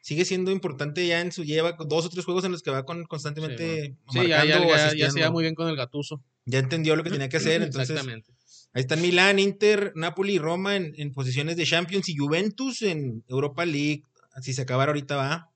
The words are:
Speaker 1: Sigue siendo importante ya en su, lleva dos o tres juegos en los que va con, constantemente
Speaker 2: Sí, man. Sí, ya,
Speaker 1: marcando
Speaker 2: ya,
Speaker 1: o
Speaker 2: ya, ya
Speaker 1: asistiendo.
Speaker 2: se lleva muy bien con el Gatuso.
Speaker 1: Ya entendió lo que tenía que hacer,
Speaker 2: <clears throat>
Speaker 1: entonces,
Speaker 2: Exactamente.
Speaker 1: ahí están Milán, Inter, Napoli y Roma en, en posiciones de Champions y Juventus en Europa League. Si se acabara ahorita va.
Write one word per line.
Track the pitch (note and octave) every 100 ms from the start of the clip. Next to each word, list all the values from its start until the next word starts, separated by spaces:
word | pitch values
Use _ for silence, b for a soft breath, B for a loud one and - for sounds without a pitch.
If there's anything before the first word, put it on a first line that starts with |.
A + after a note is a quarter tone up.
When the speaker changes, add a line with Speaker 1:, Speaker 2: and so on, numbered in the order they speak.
Speaker 1:
Sigue | - D3
siendo | F3+ F#3 F#3
importante | G3 F3 C3 D3 D3+ F3
ya | E3+
en | F3
su, | E3
lleva | D#3 D#3 E3 E3
dos | D#3 D#3 E3+
o |
tres | F3
juegos | F3 F3+
en | F#3
los | F3
que | -
va | C3+ C3+
con, | E3+
constantemente | E3 D#3+ D3+ D3 D#3 B2 E3 D#3+
Speaker 2:
Sí, | D3
man. | C3 _ C3
Sí, | F3+
ya, | D#3
Speaker 1:
marcando | D3+
Speaker 2:
ya, | D#3
Speaker 1:
o | E3
Speaker 2:
ya, | D#3
ya | D3+
Speaker 1:
asistiendo. | D#3 D3+
Speaker 2:
se | C#3+
lleva | D#3+
muy | E3
bien | D#3+
con | D#3+ E3
el | D3+
Gatuso. | B2 D3 C#3+ D3+ _ _ -
Speaker 1:
Ya | C3
entendió | C3 E3 D#3 D#3
lo |
que | E3
tenía | C#3+ C3+
que | D#3+
hacer, | D#3+ E3
Speaker 2:
<clears throat> |
Speaker 1:
entonces, | D#3+ C3 C3
Speaker 2:
Exactamente. | D3+ C3 A2+ _ _ _ b b
Speaker 1:
ahí | B2
están | C3 D#3
Milán, | F3 F3+ F#3+ G3
Inter, | G3 G3 G#3 G#3 G3+ D#3+
Napoli | E3 E3+ G3
y | G3
Roma | D3+ F3 G3 G3+
en, | E3 D3
en | D3
posiciones | C3 B2+ B2+ D3 E3+
de | D#3
Champions | E3 F3+ G3 F3+
y | D3+
Juventus | C#3+ E3 G#3 G#3 C4+ A#3
en | G#3 D#3+ C3+ A2+ -
Europa | C3 C#3+ C3 E3+
League. | D3 D3 D3 _ _ _ -
Si | C3
se | C3
acabara | B2+ B2+ C#3
ahorita | D3 C#3 C#3+
va. | C3+ E3 E3+